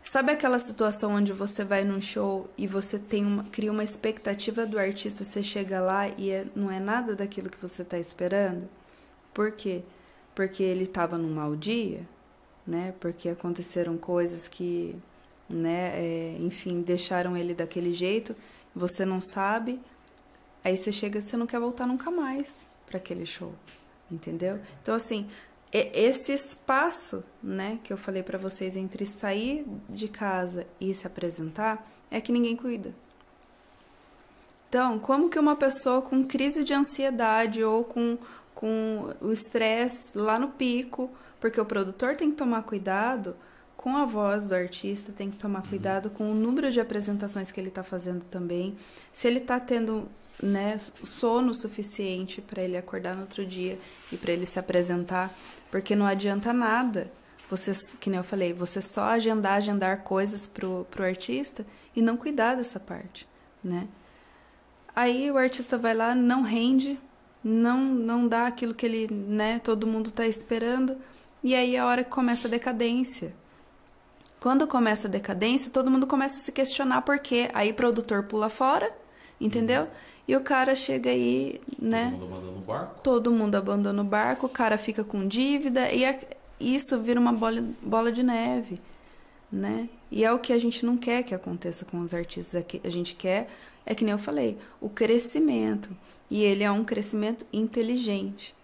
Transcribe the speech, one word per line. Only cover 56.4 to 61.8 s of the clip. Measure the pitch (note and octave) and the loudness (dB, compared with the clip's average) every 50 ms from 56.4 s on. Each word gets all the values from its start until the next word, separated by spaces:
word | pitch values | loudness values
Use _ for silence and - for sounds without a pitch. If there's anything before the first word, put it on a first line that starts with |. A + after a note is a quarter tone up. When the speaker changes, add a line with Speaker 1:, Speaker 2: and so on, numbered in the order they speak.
| G#3 A#3 | 0 0
Speaker 1:
nada, | A#3+ B3 A#3+ G#3+ A3 A#3+ B3+ A#3+ G#3 F3+ F#3 - - - - - - - - - | 2 2 2 4 2 2 2 0 0 -2 -4 -6 -12 -20 -20 -20 -20 -20 -8 -6
você, | F#3+ F#3 - G3+ G3 G3 - - - - | -4 -2 0 0 2 0 0 -2 -4 -6
que | - G3+ | -4 -2
nem | G3 F3+ | -2 -2
eu | F3+ | -2
falei, | - G#3 G3 F#3 F3 | -2 -2 0 0 0
você | F3 F3 F3 E3+ - G3 | 0 -2 0 0 0 2
só | G3 - - G#3 G3+ | 0 0 2 2 2
agendar, | A3 A3+ A#3 A3 A3+ A3 G#3+ G3+ F#3+ G3 | 2 2 2 2 2 2 2 2 4 2
agendar | G#3 G#3 G#3 G3+ G3 F#3+ F#3 F#3+ F#3+ | 2 2 2 0 2 2 2 0 -2
coisas | F#3+ - F#3+ F#3+ G3 G3+ G#3 G3 - | -2 0 0 0 2 2 0 0 -2
pro, | - - - F#3+ F#3 F#3 F3+ F3+ - | -2 -4 -6 -4 -4 -4 -4 -6 -8
pro | - - | -6 -2
artista | F#3+ F#3 F#3 F#3 - - A#3+ C4 C#4+ - - - G#3+ - - - | -2 -2 -2 -2 -4 -4 -4 -4 -4 -6 -8 -10 -12 -14 -16 -20